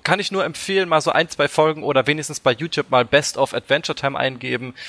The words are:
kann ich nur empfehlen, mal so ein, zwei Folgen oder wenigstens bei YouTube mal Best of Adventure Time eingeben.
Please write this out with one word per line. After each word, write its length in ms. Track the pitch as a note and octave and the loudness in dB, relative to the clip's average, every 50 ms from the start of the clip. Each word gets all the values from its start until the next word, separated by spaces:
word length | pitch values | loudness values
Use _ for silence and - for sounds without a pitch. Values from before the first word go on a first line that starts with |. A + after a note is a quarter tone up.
| - | -2
kann 160 | - F3 G3+ | -2 -2 -2
ich 100 | G3 - | -2 -4
nur 140 | G3 F#3+ F#3 | -4 -4 -4
empfehlen, 440 | - E3 - - - G3 F#3+ F#3+ E3+ | -4 -6 -8 -6 -2 0 0 2 2
mal 120 | D#3+ D#3 | 2 2
so 100 | C#3+ E3+ | 2 2
ein, 180 | - - E3+ E3 | 2 2 0 0
zwei 200 | - - C#3+ C#3+ | 0 -2 -2 2
Folgen 340 | - - D#3 D#3 D#3 D#3 D3 | 4 4 4 4 2 0 -2
oder 240 | C3+ C#3 C3 B2 | 0 2 2 2
wenigstens 320 | C#3+ D3+ D#3 C#3+ - D3 - | 2 0 0 -4 -8 -10 -2
bei 140 | - C3 B2 | 0 0 0
YouTube 380 | G#2+ D#3 E3 - - C#3+ - | 0 -4 -4 -4 -4 -2 2
mal 140 | C3 B2+ A#2+ | 2 2 4
Best 320 | A#2+ - C#3+ D3 - - C#3 | 4 4 2 2 2 0 -2
of 140 | C3+ - - | -2 0 -2
Adventure 420 | A#2+ - - C#3 D3+ - - D#3 | -4 -2 0 0 0 0 -4 -6
Time 200 | - - C#3 C#3 | -4 -4 -4 -2
eingeben. 580 | C#3 B2+ C3+ C3 A#2+ B2 B2+ B2 A#2 B2 B2+ B2 - - | -2 -2 -4 -4 -6 -6 -6 -6 -6 -6 -10 -12 -14 -16